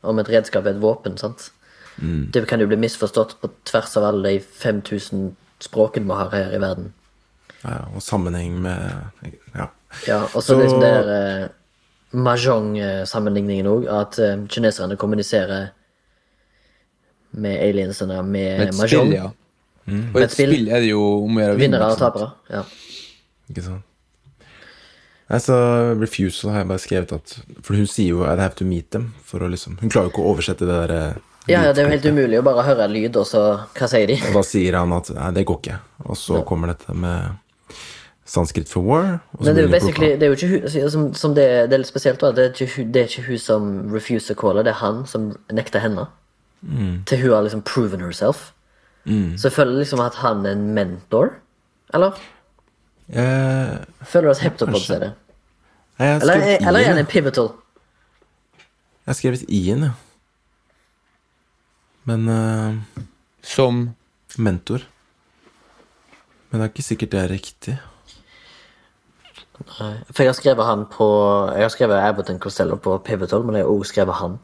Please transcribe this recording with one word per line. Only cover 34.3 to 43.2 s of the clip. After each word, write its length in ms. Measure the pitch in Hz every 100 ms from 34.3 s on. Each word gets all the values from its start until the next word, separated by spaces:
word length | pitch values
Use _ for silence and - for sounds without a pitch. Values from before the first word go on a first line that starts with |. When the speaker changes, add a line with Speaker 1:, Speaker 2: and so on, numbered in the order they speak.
Speaker 2:
da 80 | 101
sier 320 | 95 104 90 90
han 140 | 87
at, 160 | 87 -
«Nei, 220 | - 80
det 140 | 92 95
går 160 | 85
ikke.» 180 | - 98 - _ -
Og 100 | 101
så 200 | - 85
Speaker 1:
Ja. 60 |
Speaker 2:
kommer 240 | 82 87 85
dette 260 | 85 - 87
med 360 | 87 87 90 98 _ _ _ - - - - _ -
sanskrit 420 | - 82 - 85
for 140 | -
war, 400 | 92 151 190 175 _
og 60 | -
så 40 | 147
Speaker 1:
Men 100 | 156
det 20 |
er 40 |
jo 60 | 151
Speaker 2:
blir 40 |
det 100 | 175
Speaker 1:
basically, 260 | 196 156 156
Speaker 2:
blodprat. 120 | 139
Speaker 1:
det 40 |
er 60 | 147
jo 60 | 139
ikke 460 | 175 190 - 151
hun, 80 | 143
som, 220 | 151 147
som 200 | - 156
det, 360 | 147 135 123 120
det 40 |
er 40 | 135
litt 100 | 127
spesielt 260 | 139 139 127
da, 120 | 139
det 120 | 120 127
er 80 | 127 127
ikke 100 | -
hun, 160 | 113
det 100 | 127
er 60 | 117
ikke 180 | -